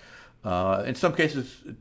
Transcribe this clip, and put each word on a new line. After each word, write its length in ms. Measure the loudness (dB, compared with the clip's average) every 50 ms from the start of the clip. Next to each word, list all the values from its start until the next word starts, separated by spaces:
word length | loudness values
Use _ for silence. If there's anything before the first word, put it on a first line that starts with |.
| -20 -20 -20 -20 -20 -20 _ _ -4
Uh, 400 | -2 0 2 2 2 2 0 0
in 80 | -4 -2
some 180 | 0 0 0
cases, 440 | 2 4 2 2 2 -2 -6 -6 -10 -18 -16 -16 -16 -16